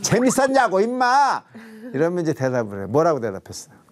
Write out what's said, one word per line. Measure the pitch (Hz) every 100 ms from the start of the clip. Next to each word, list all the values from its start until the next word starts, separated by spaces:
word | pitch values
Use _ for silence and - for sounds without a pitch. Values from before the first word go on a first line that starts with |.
재밌었냐고, | 202 202 254 226 269 269 233 185
임마! | 220 254 247 262 277 170 - 226 226 220 233
이러면 | 175 160 180
이제 | 160
대답을 | 151 131 127 110 101
해. | 98
뭐라고 | 120 170 147
대답했어요? | 113 95 - 95 - - _